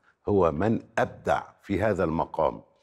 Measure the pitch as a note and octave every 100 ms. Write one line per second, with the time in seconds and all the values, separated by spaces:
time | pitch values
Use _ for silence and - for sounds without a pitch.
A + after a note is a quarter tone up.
0 | _ _ - G2+ E2 D2 G#2+ A2+ - -
1 | B2 - - D2+ - _ - F#2+ G#2+ F#2
2 | E2+ D#2+ C#2+ - C#2+ A1 - _